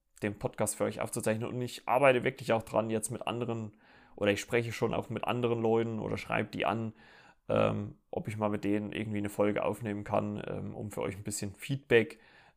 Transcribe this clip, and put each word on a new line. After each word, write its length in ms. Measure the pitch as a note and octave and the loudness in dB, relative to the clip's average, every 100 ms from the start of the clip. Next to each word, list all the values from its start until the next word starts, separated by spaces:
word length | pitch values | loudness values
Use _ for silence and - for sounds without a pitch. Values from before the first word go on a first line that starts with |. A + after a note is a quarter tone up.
| _ _ | _ _
den 160 | G#2 G2+ | -4 -4
Podcast 380 | B2+ - G#2+ - | -6 -2 -2 0
für 80 | |
euch 180 | G#2+ A2 | -2 -2
aufzuzeichnen 460 | A2+ - A2 A2 A2+ | -4 -2 0 0 -2
und 140 | B2 | -4
ich 260 | B2 - - | -4 -6 2
arbeite 360 | B2 C#3 B2+ | 6 8 8
wirklich 300 | B2+ C3 A#2+ | 4 0 2
auch 100 | A2+ | 0
dran, 260 | - A2 A2+ | 2 0 2
jetzt 200 | A2 - | 0 -2
mit 160 | A2+ - | -4 -4
anderen, 460 | A#2 A#2 A2+ G#2+ - - - - - | -4 -2 -4 -6 -12 -20 -20 -20 0
oder 160 | G#2 | 2
ich 100 | G2+ | 2
spreche 300 | - A#2+ A#2 | 2 0 0
schon 220 | A2 A#2 | -2 0
auch 160 | - G#2+ | 0 -2
mit 140 | A2+ - | -4 -2
anderen 360 | A#2+ A#2+ A#2 | 0 0 2
Leuten 380 | A2+ A2+ A2+ A2+ | 2 2 2 -2
oder 180 | G#2 G#2+ | -4 -4
schreibe 320 | - A2+ G#2+ | -2 -2 -2
die 160 | F2+ - | -2 0
an, 280 | A2 A2+ - - - - _ - | 0 -4 -8 -18 -20 -20 _ 0
ähm, 480 | A2 G#2+ G#2+ G#2 - _ | 2 4 2 -4 -10 _
ob 160 | - - | -6 -6
ich 100 | G#2+ | -2
mal 120 | G#2+ | -2
mit 140 | G#2 | 0
denen 280 | G2+ G#2 G#2 | 0 0 0
irgendwie 260 | - A2 G#2 | -4 -4 -4
eine 120 | G2+ | -4
Folge 340 | - G#2 G#2 | 0 2 2
aufnehmen 400 | - A2 A2+ G2+ | 0 -2 -4 -6
kann, 380 | G#2 G#2+ G#2 G#2 - | 0 0 0 -4 -6
ähm, 280 | G2+ G2 G2+ | -6 -8 -8
um 160 | G#2 | -8
für 100 | - | -4
euch 140 | - F#2+ | -6 -6
ein 80 | |
bisschen 300 | G#2+ - G#2 | -8 -6 -6
Feedback, 680 | - - C#3 - A#2 A2 - - - - | -8 -6 -6 6 6 6 0 -20 -20 -20